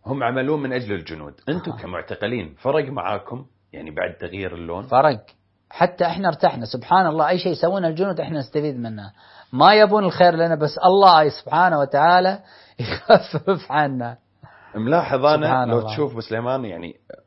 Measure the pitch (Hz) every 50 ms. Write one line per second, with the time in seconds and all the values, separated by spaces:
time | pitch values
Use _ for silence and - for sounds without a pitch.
0 | _ - 135 139 123 120 123 131 127 139 156 151 139 131 127 127 117 104 101 90
1 | 78 82 82 78 76 73 73 _ _ - 156 180 - 175 - 110 - - 90 85
2 | - - 110 - 104 107 123 117 90 78 73 _ - 127 143 156 143 131 139 -
3 | 85 92 104 98 - - - 127 135 _ _ _ _ _ - - 78 80 76 92
4 | 90 90 87 _ 92 85 87 101 98 90 87 85 85 82 85 92 104 131 - 123
5 | 143 156 131 110 _ _ _ _ _ _ _ _ _ _ - - 175 180 - -
6 | 180 165 170 185 196 180 156 - - 170 - 123 113 107 - 127 - - 175 190
7 | 185 165 151 160 151 151 185 180 175 185 160 123 - 170 190 196 180 165 160 156
8 | 190 202 180 156 - - 165 151 131 - - 151 147 151 135 123 117 113 113 104
9 | 101 107 _ _ _ _ - - - _ - 127 151 185 214 214 214 196 202 214
10 | 202 180 - - 185 175 165 160 165 170 165 151 151 147 - - - 185 185 196
11 | 196 190 175 156 156 147 - - - 127 143 160 180 185 165 147 139 135 - 139
12 | 151 170 180 180 180 185 196 202 _ _ - - - _ _ - 120 104 - -
13 | - - 233 185 - - - 147 - - 196 160 - - 135 151 151 143 135 127
14 | 120 117 120 _ _ _ _ _ - - - - - - - 107 110 123 151 175
15 | 170 - 143 131 131 147 156 151 151 151 131 127 127 117 113 117 107 107 107 151
16 | 147 139 123 113 113 - 110 113 120 123 131 135 123 104 87 82 85 85 - _
17 | _ _ - - _